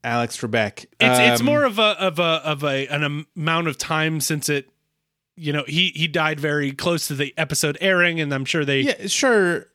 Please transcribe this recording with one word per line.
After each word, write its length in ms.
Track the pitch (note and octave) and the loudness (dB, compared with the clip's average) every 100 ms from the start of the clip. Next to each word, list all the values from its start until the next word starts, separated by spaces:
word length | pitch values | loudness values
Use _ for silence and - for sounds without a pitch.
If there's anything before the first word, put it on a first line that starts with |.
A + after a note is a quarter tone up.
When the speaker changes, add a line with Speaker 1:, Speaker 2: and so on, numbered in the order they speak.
Speaker 1:
Alex 340 | B2 A#2+ A#2+ - | -2 -2 -2 -4
Trebek. 480 | A#2+ A#2 G#2 - - _ | -2 0 0 -4 -20 _
Speaker 2:
It's, 180 | B3+ F3+ | 4 6
it's 220 | B2 A#3+ | 6 4
Speaker 1:
Um, 60 | B3 | 4
Speaker 2:
more 180 | D4 | 2
of 140 | C#4 G3+ | 2 2
a, 40 | G#3+ G3 | 0 2
of 180 | F#3+ D#3 | -2 0
a, 40 | E3+ D#3+ | 0 0
of 200 | D3 D3 | -2 -2
a, 220 | C#3+ C3+ C3+ | -2 -2 -2
an 400 | D3 D3 D3 D#3 - | -2 -2 -4 -10 -6
amount 320 | D#3 E3 E3+ | -2 0 -2
of 80 | C#3 | -6
time 440 | - D#3 D#3 D#3+ | -4 -2 0 -2
since 280 | - D#3 - | -2 -4 -2
it, 220 | C#3+ - _ _ _ _ _ _ - | -4 -6 _ _ _ _ _ _ -10
you 160 | D3+ | -4
know, 120 | D3 C#3+ | -4 -2
he, 260 | D3+ F#3 | 0 0
he 140 | D3 D#3+ | 0 -2
died 320 | E3 D#3 D#3 | 0 0 0
very 320 | D3+ D3 C#3 | -2 -2 -2
close 340 | C3+ F3+ E3+ - | -2 -2 -2 -4
to 60 | |
the 200 | C#3 C#3+ - | -4 -6 -4
episode 400 | D#3 D3+ D3+ C#3+ | -4 -2 -2 0
airing, 360 | F#3+ F#3 F3 E3 | 0 2 2 2
and 120 | D3+ | -2
I'm 140 | C3+ C3+ | -2 -2
sure 180 | E3 | -2
they 160 | C#3+ C#3 | 0 2
Speaker 1:
Yeah, 260 | C3+ - G3 | 2 -2 -4
sure. 580 | - C4+ A3+ F3+ E3+ - | 0 4 4 2 0 -6